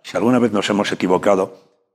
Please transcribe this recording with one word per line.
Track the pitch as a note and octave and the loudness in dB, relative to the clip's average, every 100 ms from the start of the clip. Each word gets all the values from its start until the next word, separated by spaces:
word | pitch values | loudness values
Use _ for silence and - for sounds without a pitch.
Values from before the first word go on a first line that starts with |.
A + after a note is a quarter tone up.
Si | - F#2 | -8 -2
alguna | G#2+ B2+ | 0 2
vez | A#2 | 2
nos | G#2 F#2+ | 0 -2
hemos | G#2 G#2 | -2 -2
equivocado, | F#2 F#2+ F2+ G#2 G2 F#2+ - _ _ _ | -2 0 0 2 2 0 -6 _ _ _